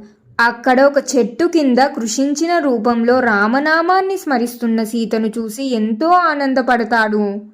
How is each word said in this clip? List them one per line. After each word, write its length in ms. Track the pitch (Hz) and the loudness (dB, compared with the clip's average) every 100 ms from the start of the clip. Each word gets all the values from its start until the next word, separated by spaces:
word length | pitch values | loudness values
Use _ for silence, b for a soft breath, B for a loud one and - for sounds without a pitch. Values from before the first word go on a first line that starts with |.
| B B _ - | B B _ -2
అక్కడ 400 | 233 233 262 254 | 0 0 0 4
ఒక 360 | 277 277 269 269 | 4 2 0 0
చెట్టు 280 | 214 - | 0 0
కింద 340 | 339 339 269 240 | 0 2 2 2
కృషించిన 800 | 277 - 226 269 277 285 330 349 | 2 0 -4 -2 -2 -2 0 0
రూపంలో 640 | 285 240 233 233 233 254 | 0 0 0 0 2 2
రామనామాన్ని 960 | 240 202 214 262 311 320 339 381 381 381 | 2 2 2 0 0 0 2 0 0 -4
స్మరిస్తున్న 680 | 311 254 240 240 233 226 | -2 -2 -2 -4 -2 -2
సీతను 420 | 220 233 226 220 220 | -2 -4 -2 -2 -2
చూసి 480 | 233 226 220 269 | -4 -8 -8 -4
ఎంతో 340 | 226 214 220 320 | -2 -2 0 2
ఆనందపడతాడు. 1300 | 359 339 285 269 262 254 240 214 233 214 214 202 208 214 | 2 2 0 0 0 0 0 0 0 2 0 -2 -6 -12